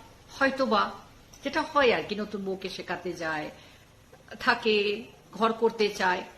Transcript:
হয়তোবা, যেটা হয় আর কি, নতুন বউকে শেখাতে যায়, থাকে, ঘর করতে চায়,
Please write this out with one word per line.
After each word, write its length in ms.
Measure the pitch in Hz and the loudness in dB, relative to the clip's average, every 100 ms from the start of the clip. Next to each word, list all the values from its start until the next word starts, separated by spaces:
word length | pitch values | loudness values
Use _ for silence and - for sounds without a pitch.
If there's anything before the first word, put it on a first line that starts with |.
| - - - - | -20 -20 -12 0
হয়তোবা, 520 | 269 262 254 214 202 - - - - - | 0 2 2 2 2 -4 -18 -20 -20 -10
যেটা 180 | 277 311 | -4 -2
হয় 300 | 285 285 262 | 0 4 4
আর 100 | 180 | 4
কি, 120 | 151 | 0
নতুন 300 | 208 214 202 | -6 -6 -6
বউকে 240 | 190 185 190 | -6 -6 -8
শেখাতে 440 | - 175 175 180 | -10 -8 -8 -6
যায়, 380 | 160 165 151 151 - - - - _ _ - - 220 | -6 -4 -4 -6 -12 -20 -20 -20 _ _ -20 -18 -4
থাকে, 640 | 254 240 226 214 202 208 240 - - | 0 2 4 2 2 -2 -8 -18 -14
ঘর 200 | 180 226 | 0 0
করতে 360 | 226 226 220 208 | 4 2 4 0
চায়, 360 | - 190 180 - | 2 0 0 -4